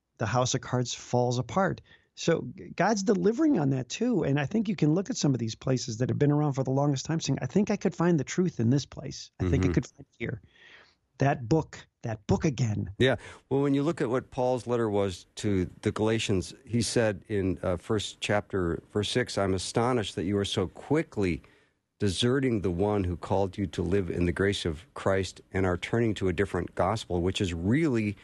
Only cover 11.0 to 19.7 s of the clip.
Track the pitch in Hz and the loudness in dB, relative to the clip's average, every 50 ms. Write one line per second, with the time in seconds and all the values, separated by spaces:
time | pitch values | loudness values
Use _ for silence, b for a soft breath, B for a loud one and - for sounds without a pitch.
11 | B _ _ - 135 139 156 147 120 107 160 160 - - - - - _ _ _ | B _ _ 0 2 2 2 0 0 2 2 2 2 -2 -8 -20 -20 _ _ _
12 | - 120 110 - - - 196 190 - 160 120 - 131 110 104 101 101 92 98 - | -8 -8 -8 -4 -2 0 0 2 2 0 0 0 0 0 -2 -2 -4 -4 -2 0
13 | 120 131 131 - B B B B B B 135 139 143 143 139 143 139 165 170 - | 0 2 0 -2 B B B B B B 0 0 2 2 2 2 0 0 -2 -2
14 | 151 110 127 127 - - - 131 127 127 127 120 - 117 123 117 117 107 101 101 | -2 -2 -2 -2 -4 -4 -4 -2 0 0 0 -2 -2 -2 0 0 2 2 2 2
15 | 98 98 87 - - _ _ - - 107 98 92 90 80 - - - 110 - - | 0 0 -2 -6 -14 _ _ -4 -2 0 2 2 0 -2 -4 -4 -2 -2 0 2
16 | 107 110 113 113 - - 101 92 85 - - - - - 107 120 107 - - 123 | 2 2 2 0 0 0 0 0 -2 -4 -10 -18 -8 -2 0 0 0 2 2 2
17 | 113 110 101 87 - - 110 98 95 92 87 - - 95 90 87 - - 113 101 | 2 2 0 -2 -6 -4 -2 0 0 0 0 -2 -2 -2 -2 -2 -2 -2 -2 -2
18 | - - - - - - 104 104 - - - 95 87 85 82 - - - - 104 | -2 -6 -8 -6 -2 0 0 0 0 -2 -2 0 0 0 -2 -4 -6 -4 -2 -2
19 | 101 - - 123 123 - - 104 98 95 95 92 - - | -2 0 0 -2 -2 -2 -2 0 0 0 0 -2 -2 -2